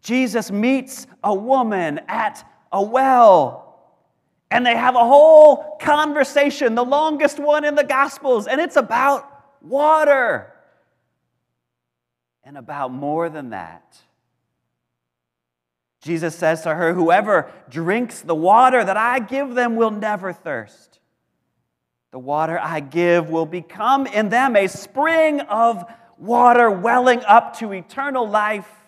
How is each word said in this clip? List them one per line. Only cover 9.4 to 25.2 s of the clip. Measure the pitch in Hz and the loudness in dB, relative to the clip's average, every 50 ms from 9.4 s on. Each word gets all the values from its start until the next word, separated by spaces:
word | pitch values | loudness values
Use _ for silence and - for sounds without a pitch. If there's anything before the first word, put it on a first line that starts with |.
| _ _ _ _ _ | _ _ _ _ _
water | 156 240 277 294 302 311 311 311 285 285 269 247 226 160 113 98 - _ _ _ _ _ _ _ _ _ _ _ _ _ _ _ _ _ _ _ _ _ _ _ _ _ _ _ _ _ _ _ _ _ _ _ _ _ _ _ | -6 -4 -2 0 2 2 2 2 2 2 2 2 -2 -4 -6 -8 -14 _ _ _ _ _ _ _ _ _ _ _ _ _ _ _ _ _ _ _ _ _ _ _ _ _ _ _ _ _ _ _ _ _ _ _ _ _ _ _
and | 139 143 | -20 -20
about | 143 120 151 147 143 139 127 | -20 -18 -14 -10 -10 -8 -8
more | 127 135 143 143 151 160 170 165 | -8 -8 -6 -4 -4 -4 -4 -6
than | 151 156 139 120 | -8 -12 -14 -12
that. | 110 95 85 82 82 87 _ _ _ _ _ _ _ _ _ _ _ _ _ _ _ _ _ _ _ _ _ _ _ _ _ _ _ _ _ _ _ _ _ _ _ _ _ _ _ _ _ _ _ _ | -12 -14 -14 -16 -18 -20 _ _ _ _ _ _ _ _ _ _ _ _ _ _ _ _ _ _ _ _ _ _ _ _ _ _ _ _ _ _ _ _ _ _ _ _ _ _ _ _ _ _ _ _
Jesus | _ 147 170 160 165 165 156 | _ -8 -8 -6 -6 -8 -8
says | - 180 160 165 160 | -4 -2 -2 -2 -2
to | - 170 156 | -4 -8 -6
her, | 165 175 165 160 | -2 -2 -2 -2
"Whoever | 180 170 165 170 196 214 208 202 170 147 - - - _ | 0 0 2 2 2 2 0 -2 -2 -2 -4 -16 -20 _
drinks | - 123 156 165 170 202 233 247 220 - - | -14 -12 -8 -4 -4 -4 -4 -4 -8 -10 -18
the | - 156 165 | -6 -6 -6
water | 156 160 180 208 226 254 254 254 254 214 | -2 2 2 4 4 4 4 2 0 -2
that | 185 196 | -2 -2
I | 208 226 240 247 | -2 -2 -2 -4
give | 269 220 190 247 277 285 269 240 | -4 -6 -6 -6 -6 -6 -6 -4
them | 247 240 240 226 | -4 -4 -2 0
will | 226 226 220 | -2 -2 -2
never | 214 208 214 214 208 190 185 190 | -2 -6 -6 -6 -6 -6 -8 -10
thirst. | 170 - _ 165 143 117 107 104 _ _ _ _ _ _ _ _ _ _ _ _ _ _ _ _ _ _ _ _ _ _ _ _ _ _ _ _ | -12 -10 _ -10 -10 -10 -10 -14 _ _ _ _ _ _ _ _ _ _ _ _ _ _ _ _ _ _ _ _ _ _ _ _ _ _ _ _
The | - 131 | -20 -16
water | 123 135 143 151 160 160 165 175 | -10 -6 -4 -4 -4 -4 -4 -6
I | - 156 165 156 | -6 -6 -8 -8
give | 143 135 135 170 175 175 170 175 165 | -10 -6 -4 -2 2 2 2 2 0
will | 147 156 160 165 | -2 -4 -4 -4
become | 156 170 180 165 _ - 196 214 240 269 277 269 | -6 -8 -14 -14 _ -12 -6 -2 0 0 0 -2
in | 240 196 208 220 202 | -4 -2 -4 -2 0
them | 214 240 262 269 233 | 0 0 0 2 2
a | 202 196 | 0 0
spring | 185 - - - - _ 262 294 320 330 320 | 0 -4 -10 -18 -12 _ -2 -2 0 2 2